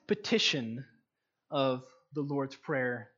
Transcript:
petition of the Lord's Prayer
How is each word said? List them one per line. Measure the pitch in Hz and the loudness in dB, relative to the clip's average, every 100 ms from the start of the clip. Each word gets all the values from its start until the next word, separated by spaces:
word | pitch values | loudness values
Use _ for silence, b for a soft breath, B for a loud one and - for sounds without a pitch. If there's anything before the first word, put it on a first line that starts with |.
| - | -4
petition | 208 - 220 - 151 113 117 135 _ _ _ _ _ _ | -2 2 2 4 2 -2 -6 -10 _ _ _ _ _ _
of | 147 135 127 127 - _ | 2 2 2 -4 -20 _
the | 147 | -6
Lord's | 143 143 135 - | -2 -2 -2 -6
Prayer | - 143 123 120 110 | -4 0 0 -2 -8